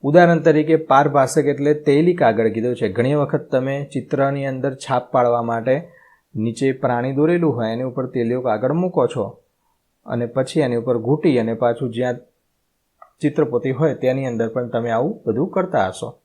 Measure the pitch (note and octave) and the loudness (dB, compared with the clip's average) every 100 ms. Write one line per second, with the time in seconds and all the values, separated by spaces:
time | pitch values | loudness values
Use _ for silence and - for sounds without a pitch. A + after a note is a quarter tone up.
0 | C#3 D#3 F3 E3+ D3+ D3+ D3+ D#3+ - C3+ | 6 6 6 6 4 4 4 2 4 4
1 | D3 C#3+ C3 E3 C#3+ C3+ C#3+ D3 D3 C#3+ | 4 2 2 2 0 0 0 0 2 4
2 | E3 F3 B2+ G#2+ A2 G#2+ A#2 A#2+ A2 F#2+ | 4 4 2 4 0 0 -4 -2 -4 -2
3 | B2 D3 C#3+ D3+ - C3+ C3 C#3 C#3 C3+ | 0 0 0 -4 -2 -2 -2 -6 -6 -8
4 | - C3+ C#3 C#3 C3+ C3 C3+ C3 - C3 | -6 -2 -2 -2 -6 -4 -6 -6 -4 -4
5 | - C3+ B2 A#2+ A#2 A#2 A2+ C3+ E3+ - | 0 0 2 2 -2 -4 0 -2 -2 -20
6 | _ _ _ - A2 A2+ C3+ C3 C3 A#2+ | _ _ _ -6 -6 -2 -2 0 -2 -2
7 | B2+ C3+ D#3 F3 E3 A#2+ A2+ A#2 B2+ B2 | -2 0 2 2 0 0 -2 -4 -6 -6
8 | B2+ C3+ A#2 B2 B2+ G#2+ B2+ D#3 F3+ E3+ | -6 -2 -2 -2 -2 -2 0 0 0 0
9 | A#2+ C3 G2 - _ _ _ _ _ _ | 0 0 -6 -8 _ _ _ _ _ _
10 | - A#2+ A#2+ B2+ C3 D#3+ C#3 A#2+ A#2 A#2+ | -8 -6 -4 -4 -2 0 0 0 0 -2
11 | A2 D3+ E3+ B2+ A2 A2+ A#2+ A#2 C3 A2+ | 0 0 2 2 0 0 0 0 -4 -4
12 | B2 B2 - _ _ _ _ _ _ _ | -4 -4 -10 _ _ _ _ _ _ _
13 | - _ D3 D3 C#3 A#2+ B2 C3 D#3 C3 | -20 _ -4 0 0 0 -2 0 0 0
14 | B2+ C3 C3 A#2 A2+ B2+ B2 A#2+ A#2 A2+ | 0 0 -4 -4 -4 -4 -4 -4 -2 0
15 | C#3+ A3+ - A2+ F3 - F3+ B2 F#2+ F#2 | -2 -4 -4 -2 -2 -2 -2 0 -2 -4
16 | A#2 - | -12 -12